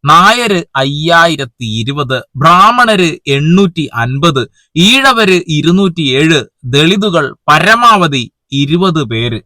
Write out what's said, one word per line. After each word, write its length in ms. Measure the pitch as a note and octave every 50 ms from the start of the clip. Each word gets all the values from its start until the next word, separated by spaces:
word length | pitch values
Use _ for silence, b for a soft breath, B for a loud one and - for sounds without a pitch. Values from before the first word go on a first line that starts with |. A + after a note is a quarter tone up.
| -
നായര് 600 | C#3+ D#3 E3 F#3 G#3 A3+ B3 A#3+ A3 G3+ F3 E3 _ _
അയ്യായിരത്തി 880 | C#3 C3+ C#3 C#3+ D3 D3+ E3 E3+ E3+ E3+ E3+ D#3+ C#3 C#3 A#2+ _ _ B2 A2 G#2+ A2+
ഇരുപത്, 420 | A2+ B2 C#3 D3 C#3 A#2+ C3 B2 - _ _
ബ്രാഹ്മണര് 800 | B2+ C#3+ E3 F3 F3+ G3 A3 A#3+ B3 B3 A3+ G#3+ F#3+ F3+ E3 - - _
എണ്ണൂറ്റി 640 | D3 C#3 C#3 D3 D#3+ F3 F#3+ G3+ F3+ F3 E3 D3+ - -
അൻപത്, 540 | A#2 A#2 B2 C3 C#3 D3+ E3+ D3+ B2 A#2 - _ _ _ _ _
ഈഴവര് 680 | D#3 F3 G#3 B3 C4+ C4+ C4+ B3+ A3+ A3 F#3+ F#3 F3 E3+ -
ഇരുന്നൂറ്റിയേഴ്, 960 | D#3 D3 C#3+ D#3+ F3 F#3+ G3 F#3+ E3 - D#3 C3+ B2+ C3+ D3+ D#3+ E3 C#3+ A2 - _ _ -
ദളിതുകൾ 720 | B2 A#2+ C#3+ D#3 E3 G3 G3+ G#3 G#3+ E3+ E3 D3 C3 - _ _ -
പരമാവധി 840 | D3 - E3 G3+ A3 A#3 A#3+ A#3 A3 G3+ F3 D#3 C#3+ C3+ A#2 - _ _ _ _
ഇരുപത് 500 | C#3 C#3 C#3+ C#3+ D#3+ F3 F#3+ F#3+ E3 D#3+ C#3+
പേര്. 360 | A2 A#2 A2+ A#2 A#2+ A#2 G#2+ -